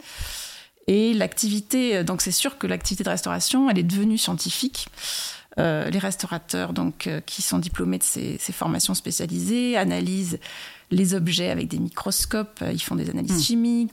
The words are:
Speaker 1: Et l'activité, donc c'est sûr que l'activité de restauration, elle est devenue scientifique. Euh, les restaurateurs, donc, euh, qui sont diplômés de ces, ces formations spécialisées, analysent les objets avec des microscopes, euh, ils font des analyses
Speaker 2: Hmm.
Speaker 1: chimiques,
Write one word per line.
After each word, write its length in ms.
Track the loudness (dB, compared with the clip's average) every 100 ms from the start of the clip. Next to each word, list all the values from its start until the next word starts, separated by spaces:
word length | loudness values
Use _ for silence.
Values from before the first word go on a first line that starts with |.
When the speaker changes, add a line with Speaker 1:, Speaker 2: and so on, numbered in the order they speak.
| -14 -10 -8 -8 -12 -16 -20 _ 2
Speaker 1:
Et 220 | 4 6
l'activité, 920 | 4 0 0 0 0 0 2 2 2
donc 200 | 2 0
c'est 100 | 0
sûr 240 | 0 0 -2
que 100 | -2
l'activité 380 | -2 0 0
de 60 | 0
restauration, 580 | -2 -2 0 2 4 6
elle 100 | 6
est 40 |
devenue 340 | 4 4 4 2
scientifique. 720 | 0 -2 -2 -2 -2 -4 -10 -10 -8 -6 -6 -10 -10 0
Euh, 320 | 2 2 0
les 80 | 0
restaurateurs, 760 | -2 -4 -4 -6 -4 -4 -2
donc, 340 | 0 -2 -2 -4
euh, 140 | -4
qui 220 | -6 -4
sont 160 | 0 0
diplômés 400 | 0 0 0 0
de 60 |
ces, 340 | 0 0 -4 -4
ces 120 | -6
formations 400 | -4 -2 0 0
spécialisées, 800 | 0 -2 -4 -2 -2 0 0 2 2
analysent 640 | 2 2 0 0 -2 -4 -8 -14 -16 -16 -2
les 240 | 2 4
objets 360 | 4 2 2 0
avec 180 | -2 -2
des 100 | -2
microscopes, 800 | -4 -4 -2 -2 0 -2 -4 -6
euh, 100 | -4
ils 60 | -2
font 140 | -2
des 160 | -2 -2
analyses 260 | -2 0 2
Speaker 2:
Hmm. 60 |
Speaker 1:
chimiques, 500 | 2 2 4 2 0